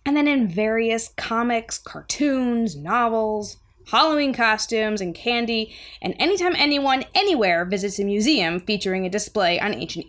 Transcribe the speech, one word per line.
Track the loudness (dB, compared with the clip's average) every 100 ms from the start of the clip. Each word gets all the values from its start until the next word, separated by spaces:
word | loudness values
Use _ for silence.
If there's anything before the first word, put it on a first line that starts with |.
| -2
and | 2
then | 2
in | 2 2
various | 0 0 2 2 0 -4 -8
comics, | -4 -2 0 -2 -4 -10
cartoons, | -12 -14 -8 -2 0 2 0 0 -2 -4
novels, | -2 0 2 2 0 -2 -6 -12 _ _ -2
Halloween | 2 4 4 0
costumes, | 2 2 2 0 0 0 -2
and | -4 -6
candy, | -2 -2 0 -2 -4 -8 -20 -10
and | -6 -2
anytime | 0 2 0 2
anyone, | 2 2 2 0 0 0
anywhere | 2 2 2 2
visits | 0 -2 -2 -2
a |
museum | 0 2 2 2 2 -2
featuring | -2 -2 -2 -2 -2
a |
display | -4 -2 0 2 2
on | -2
ancient | -4 -8 -8